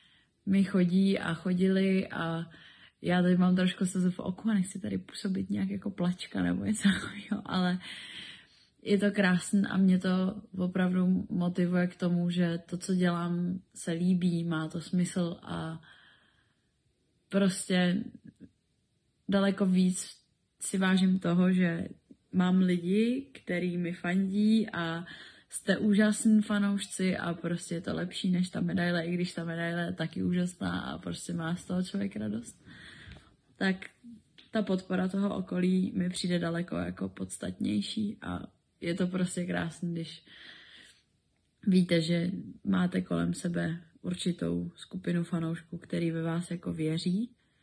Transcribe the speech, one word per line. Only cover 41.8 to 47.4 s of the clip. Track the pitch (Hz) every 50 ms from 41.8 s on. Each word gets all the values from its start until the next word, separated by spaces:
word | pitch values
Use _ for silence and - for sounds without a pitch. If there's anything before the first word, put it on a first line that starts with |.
| 180 175 175 170
že | 160 160 175 170 170 180 180 180 - - - - -
máte | 202 190 185 180 175 180 185
kolem | 180 - 170 170 170 170 175
sebe | - - 180 170 170 175 170 165 175 - - _ _
určitou | - 185 180 - - 180 175 - 170 170 170 175 175 170 -
skupinu | - - - - 185 - - 175 175 170
fanoušků, | - - 165 165 165 165 160 - _ - 170
který | - - - 175 170 165
ve | 160 165
vás | 165 165 165 175 180 -
jako | 175 175 - 180 170
věří. | 165 156 156 160 165 - 180 175 202 240 240 - _